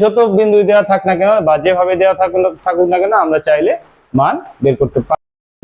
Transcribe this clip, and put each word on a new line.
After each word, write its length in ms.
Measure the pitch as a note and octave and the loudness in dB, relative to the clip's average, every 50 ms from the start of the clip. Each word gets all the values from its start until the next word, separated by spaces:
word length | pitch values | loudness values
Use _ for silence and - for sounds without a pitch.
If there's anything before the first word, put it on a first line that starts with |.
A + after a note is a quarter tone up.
যত 160 | G#3 G#3+ G#3 A#3 A#3 A3 G3 G3 | 0 0 2 2 0 2 2 0
বিন্দু 200 | A3 G#3+ G#3 G#3 G3+ F3+ | 2 2 2 2 2 2
দেওয়া 140 | G#3 G#3 G3+ G3+ | 2 2 2 0
থাক 100 | G3 F#3+ - F#3+ | -2 -2 0 -2
না 40 | F#3 E3+ | -2 0
কেন 120 | F#3+ G3+ A3 G#3+ F3 D#3 | 0 2 2 2 2 0
বা 60 | D#3 D3 C#3+ | 0 0 2
যেভাবে 280 | F3+ F#3 F3+ F3+ F3+ F#3 E3+ | 0 0 0 0 0 0 2
দেওয়া 140 | F#3+ F#3+ F#3 F#3 | 2 0 2 0
থাকুক 180 | F#3+ F3+ F3 F#3 F#3 | -2 -2 0 0 -2
না, 60 | F#3 D#3+ - - | -2 -4 -6 -6
থাকুক 220 | F#3 F3 F3 F3+ F3 F3+ | -4 -2 0 0 0 0
না 40 | F3+ | 0
কেন, 120 | F#3 G3+ A3+ G#3 E3+ | 0 0 0 0 0
আমরা 140 | D#3+ D#3 D#3 - D#3+ | 0 -2 -2 0 0
চাইলে 240 | D3+ D3+ D#3+ G#3 D#4 - - - _ _ _ _ - | 0 0 0 -2 -2 -4 -8 -14 _ _ _ _ -2
মান 220 | C3 C#3 E3 C4 F4 - - - - - | 0 0 0 -2 -4 -8 -14 -10 -4 -2
বের 120 | C#3 C3 - | -2 0 0
করতে 180 | C#3 B2 - C3 A#2 - | -2 -4 -2 -4 -4 -4
পারি। 160 | D#3 - _ _ _ _ _ _ _ _ | -4 -6 _ _ _ _ _ _ _ _